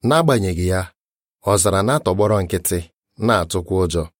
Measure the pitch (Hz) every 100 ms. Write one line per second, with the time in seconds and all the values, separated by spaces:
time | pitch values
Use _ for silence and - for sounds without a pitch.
0 | 117 156 165 127 98 85 90 92 92 _
1 | _ _ _ _ - 101 95 95 104 147
2 | 123 95 104 104 90 92 - 87 85 _
3 | _ - 107 107 82 92 85 95 90 82
4 | 80 _